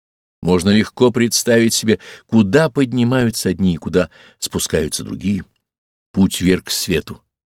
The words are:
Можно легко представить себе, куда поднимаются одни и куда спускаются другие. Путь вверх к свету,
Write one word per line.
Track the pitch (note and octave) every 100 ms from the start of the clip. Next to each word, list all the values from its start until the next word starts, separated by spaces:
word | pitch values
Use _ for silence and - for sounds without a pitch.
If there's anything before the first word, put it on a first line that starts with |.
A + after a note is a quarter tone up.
| _ _ _ _
Можно | E2+ F2+ G2
легко | G#2 G2 - B2+
представить | A#2 A#2 - - A#2 A2+
себе, | - A2 G#2 - - -
куда | A2+ G2 C#3 D#3+
поднимаются | C#3+ C3 B2 A#2+ C3 A#2 - G2
одни | F2+ F#2+ D#2+
и |
куда | - F2+ F2+ _ - _
спускаются | - F2 - E2 D2+ -
другие. | B1 - F#2 G2 - _ _ _ _ _ _
Путь | - G2 -
вверх | F2 F2+ -
к |
свету, | - - D#2 - - _ _ _